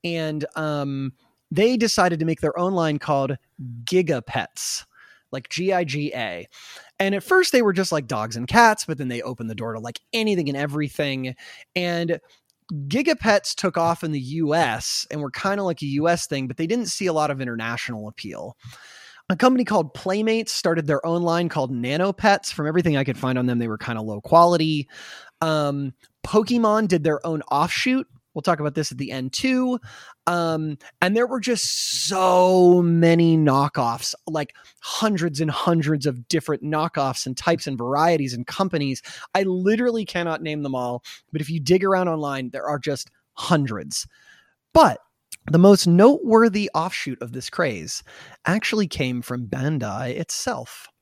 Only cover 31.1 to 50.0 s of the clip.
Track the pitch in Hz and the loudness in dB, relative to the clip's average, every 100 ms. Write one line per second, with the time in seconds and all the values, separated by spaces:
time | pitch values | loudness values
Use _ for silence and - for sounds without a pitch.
31.1 | 214 240 254 220 233 - - - - - | 2 0 -2 -2 -2 -2 -4 -4 -4 -2
32.1 | 190 185 180 185 185 180 180 170 165 165 | 2 4 6 6 8 8 8 6 6 6
33.1 | 170 165 160 151 135 143 - 117 120 - | 6 6 6 6 4 2 0 -2 -2 -8
34.1 | - - 156 143 _ - _ - - 220 | -8 -6 -6 -6 _ -20 _ -10 -2 0
35.1 | 190 170 139 160 - - 170 147 151 143 | 0 -2 -2 -2 0 2 2 2 0 -2
36.1 | 123 120 160 - 147 151 156 165 - 135 | -4 -2 -2 0 -4 -2 -2 -2 -2 -2
37.1 | 127 135 123 - 165 151 123 120 143 165 | -4 -6 -2 0 0 -2 -6 -2 2 2
38.1 | 165 135 123 123 - 190 165 143 127 - | 2 0 -6 -8 -4 -2 0 -2 -4 -10
39.1 | - - 196 190 185 185 220 247 226 196 | -18 -4 -2 0 0 2 2 0 -2 -4
40.1 | 180 170 160 160 151 143 131 123 123 - | -4 -4 -4 -6 -6 -4 -4 -4 -6 -10
41.1 | - _ 151 147 160 135 185 190 185 180 | -20 _ -8 -6 -6 2 2 4 2 0
42.1 | 160 147 135 123 131 143 147 147 139 - | -2 -4 -4 -6 -8 -6 -4 -4 -6 -8
43.1 | _ _ - - 165 135 107 73 - - | _ _ -12 0 2 2 -4 -8 -10 -10
44.1 | _ _ _ _ _ _ 320 240 113 _ | _ _ _ _ _ _ 6 6 4 _
45.1 | _ _ - - 160 196 196 175 175 226 | _ _ -16 0 6 8 8 6 8 8
46.1 | 285 233 220 226 196 202 156 175 - 139 | 6 4 4 6 2 -2 -2 -4 -6 -8
47.1 | 127 120 123 - - 156 101 78 - - | -8 -10 -10 -8 -2 -2 -4 -8 -12 -14
48.1 | - - - - 202 - 214 185 - 127 | -20 -20 -8 -2 -2 0 -2 -2 -2 -4
49.1 | 123 - 123 110 131 139 151 110 98 | -4 -6 -8 -6 -4 -2 -2 -4 -6